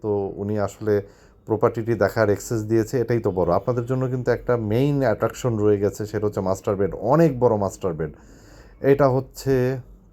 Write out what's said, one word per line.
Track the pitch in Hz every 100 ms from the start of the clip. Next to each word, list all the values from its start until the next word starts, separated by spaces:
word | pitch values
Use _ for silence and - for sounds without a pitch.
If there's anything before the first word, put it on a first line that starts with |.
তো | 110 101 98 -
উনি | 101 107
আসলে | 98 - 107 104 101 - - _ -
প্রপার্টিটি | 107 117 120 110 110
দেখার | 98 - 107
অ্যাক্সেস | 98 - 117
দিয়েছে, | 107 113 107 127
এটাই | 117 120
তো | 104
বড়। | 92 85
আপনাদের | 90 - 123 117
জন্য | 131 127
কিন্তু | 127 123
একটা | 117 - 123
মেইন | 107 113 143 143
অ্যাট্রাকশন | 127 107 110 - 127 110
রয়ে | 104 101
গেছে, | 101 - 104
সেটা | 107 104
হচ্ছে | 101
মাস্টার | 95 92 - 98
বেড, | 98 -
অনেক | 107 151 165 127
বড় | 120 107
মাস্টার | 95 - 95
বেড। | 78 78 - - - - - - -
এটা | 135 139 139
হচ্ছে | 127 127 - 135 135 127 131 - - -